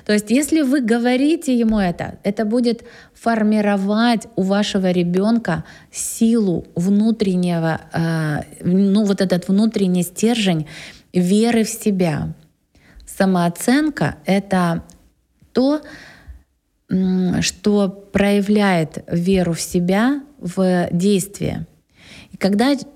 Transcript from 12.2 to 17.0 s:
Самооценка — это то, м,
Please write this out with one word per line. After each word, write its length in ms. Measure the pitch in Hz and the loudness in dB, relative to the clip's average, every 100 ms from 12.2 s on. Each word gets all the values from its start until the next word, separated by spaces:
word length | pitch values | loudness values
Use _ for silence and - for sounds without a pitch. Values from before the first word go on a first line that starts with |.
| 160 - - _ _ _ _ - - | -6 -10 -20 _ _ _ _ -20 -20
Самооценка — 1120 | - 190 180 170 175 - 269 311 285 143 - - | 0 2 2 0 0 0 2 0 -2 -4 -4 0
это 580 | 196 196 185 170 165 - - _ _ _ _ _ | 0 0 0 0 -2 -8 -20 _ _ _ _ _
то, 280 | - 262 302 294 - - - - - _ _ _ _ _ | 0 0 0 -6 -20 -20 -20 -20 -20 _ _ _ _ _
м, 500 | 185 | -2